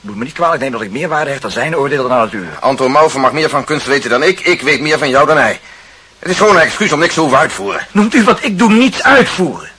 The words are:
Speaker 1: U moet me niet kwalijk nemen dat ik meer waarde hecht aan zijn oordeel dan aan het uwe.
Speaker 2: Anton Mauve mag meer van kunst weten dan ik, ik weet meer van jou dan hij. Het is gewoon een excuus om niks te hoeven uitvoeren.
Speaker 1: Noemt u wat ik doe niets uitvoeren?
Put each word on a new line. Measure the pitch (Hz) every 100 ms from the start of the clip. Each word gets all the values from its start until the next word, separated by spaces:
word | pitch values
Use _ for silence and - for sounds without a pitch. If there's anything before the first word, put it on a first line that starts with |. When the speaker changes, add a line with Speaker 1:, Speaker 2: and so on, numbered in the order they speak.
Speaker 1:
U | 104
moet | 101
me |
niet | 123
kwalijk | - 170 160
nemen | 135 117
dat | 107
ik |
meer | 110 165
waarde | 151 151
hecht | 139
aan | 113
zijn | 92 143 165
oordeel | 139 143
dan | 127
aan | 123
het | 113
uwe. | 110 87 78
Speaker 2:
Anton | 127 135 131
Mauve | 139 156 135
mag | 127
meer | 135 156
van | 151
kunst | 123 151 127
weten | 139 127
dan | 120
ik, | 160 180
ik | 165 175
weet | 131 139
meer | 151 151
van | 147
jou | 131 147
dan | 156
hij. | 117 95 - - - - _ _
Het | -
is | 180
gewoon | 208 190
een |
excuus | 156 - 208
om | 147
niks | 165
te | -
hoeven | 160 135
uitvoeren. | 151 - - - -
Speaker 1:
Noemt | 196 214
u | 262
wat | 254 214
ik | 285 185
doe | 233
niets | 220 254 -
uitvoeren? | - 277 220 - 180 98 -